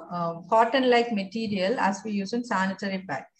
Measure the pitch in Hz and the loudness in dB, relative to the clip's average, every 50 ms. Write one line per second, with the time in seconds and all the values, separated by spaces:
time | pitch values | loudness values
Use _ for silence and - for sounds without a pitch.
0 | - - 180 175 170 170 165 170 - - 220 226 233 233 - 269 254 247 240 240 | -8 -8 -6 -4 -4 -4 -6 -6 -2 2 4 4 6 4 4 2 4 6 6 4
1 | 233 - 226 202 190 - - 226 226 208 208 185 185 196 254 - - 196 202 - | 4 2 0 -4 -4 -4 -6 -6 -4 -2 -2 0 0 0 0 0 0 0 0 -2
2 | - 220 208 202 196 190 240 240 240 - 214 185 190 196 190 - 202 196 190 190 | -4 -4 -4 -4 -2 -2 -4 -4 -4 -2 0 0 0 0 -2 -4 -6 -6 -6 -6
3 | 190 165 - - - - _ | -6 -6 -8 -10 -10 -12 _